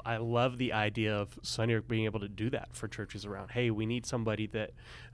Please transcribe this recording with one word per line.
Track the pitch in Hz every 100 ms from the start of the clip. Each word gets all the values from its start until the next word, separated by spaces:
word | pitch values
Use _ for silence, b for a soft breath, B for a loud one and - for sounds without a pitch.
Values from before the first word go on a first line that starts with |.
I | - 113
love | 117 120 127 123
the | 127
idea | 110 107 107 107 104
of | 101 -
Sunnybrook | - - 113 113 110
being | 113 110
able | 107
to | 101
do | 98 110
that | 135 -
for | - 107
churches | - 101 104
around. | 104 98 98
"Hey, | 120 120
we | 107 110
need | 123
somebody | 120 123 110 107 107
that, | 110 107 - B B B